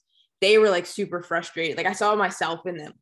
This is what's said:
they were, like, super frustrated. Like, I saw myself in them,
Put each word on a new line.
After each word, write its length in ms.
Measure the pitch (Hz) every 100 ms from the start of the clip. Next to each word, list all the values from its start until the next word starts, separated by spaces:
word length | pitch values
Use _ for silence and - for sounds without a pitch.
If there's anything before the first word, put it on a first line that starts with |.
| _ _ _ -
they 180 | 190 214
were, 100 | 214
like, 160 | 180
super 380 | 175 - 185 175
frustrated. 540 | - 165 170 165 160 131
Like, 100 | 170
I 60 |
saw 220 | 208 208 214
myself 500 | 190 - 165 170 185
in 100 | 170
them, 180 | 151 -